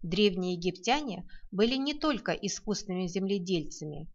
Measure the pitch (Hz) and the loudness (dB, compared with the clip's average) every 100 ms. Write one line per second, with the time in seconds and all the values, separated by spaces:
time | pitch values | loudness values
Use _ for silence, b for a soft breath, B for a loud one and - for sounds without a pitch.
0 | 170 175 208 180 180 175 180 180 - 277 | 0 6 6 6 0 0 -2 -2 2 2
1 | 294 190 - b b 185 226 262 277 294 | 2 -6 -8 b b 2 4 4 0 0
2 | 311 254 - 170 202 - - 208 - 180 | 0 0 0 -2 -2 -6 -4 -4 -2 -2
3 | 180 185 190 202 180 180 156 - 151 147 | -2 -2 0 0 2 0 0 -8 -8 -8
4 | 160 | -10